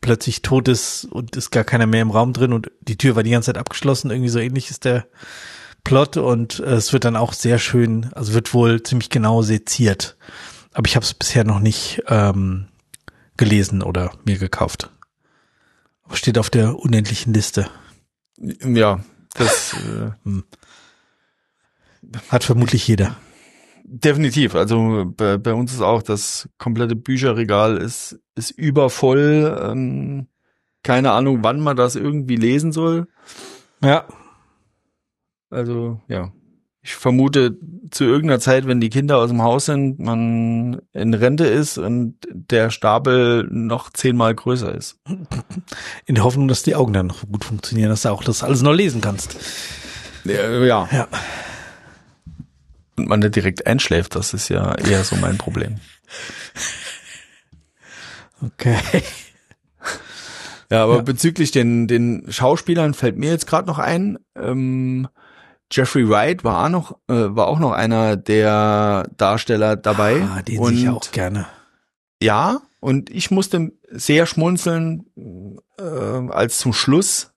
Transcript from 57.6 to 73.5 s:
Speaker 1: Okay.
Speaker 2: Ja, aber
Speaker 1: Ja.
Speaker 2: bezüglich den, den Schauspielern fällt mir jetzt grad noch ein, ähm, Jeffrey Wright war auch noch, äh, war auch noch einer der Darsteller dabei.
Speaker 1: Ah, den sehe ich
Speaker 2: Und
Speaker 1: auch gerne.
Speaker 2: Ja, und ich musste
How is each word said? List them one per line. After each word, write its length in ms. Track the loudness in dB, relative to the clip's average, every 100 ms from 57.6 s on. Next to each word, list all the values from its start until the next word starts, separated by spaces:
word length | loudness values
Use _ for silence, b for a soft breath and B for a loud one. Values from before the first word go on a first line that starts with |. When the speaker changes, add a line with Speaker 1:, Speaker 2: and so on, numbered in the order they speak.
| _ _ B B B B B _ -12
Speaker 1:
Okay. 320 | _ 0 0 2 -2 -2 -14 -20 _ _ _ _ _ B B B B B B B B B
Speaker 2:
Ja, 120 | 2
aber 140 | 4 4
Speaker 1:
Ja. 40 |
Speaker 2:
bezüglich 500 | 2 0 0 0 0
den, 360 | 2 2 2 2
den 380 | 2 2 -2 -8
Schauspielern 640 | -2 0 2 0 0 0
fällt 240 | 0 -2 0
mir 120 | -2
jetzt 160 | -2 0
grad 180 | -2 -2
noch 120 | -4
ein, 400 | -2 0 -2 -6 _ -10
ähm, 720 | -6 -2 -2 -2 -2 -2 -6 b b b b b _
Jeffrey 360 | 0 2 4 4
Wright 340 | 4 2 0
war 220 | 0 0 0
auch 40 |
noch, 220 | 0 -4 -14 -4
äh, 280 | 0 0 2
war 120 | 0
auch 120 | 2
noch 120 | 0
einer 440 | 2 2 2 2 0
der 880 | 2 4 4 4 2 2 2 0 -4 0
Darsteller 580 | 0 0 0 2 2 2
dabei. 460 | 0 2 2 2
Speaker 1:
Ah, 180 | 0 -4
den 220 | -6 -2
sehe 100 | 0
ich 140 | 2 2
Speaker 2:
Und 80 | 0
Speaker 1:
auch 160 | -4
gerne. 340 | -6 -4 -6 -8 b b b b _ _ _
Speaker 2:
Ja, 400 | 0 2 0 -2 _ _
und 300 | -2 -2 -2
ich 180 | -8 0
musste 400 | 0 0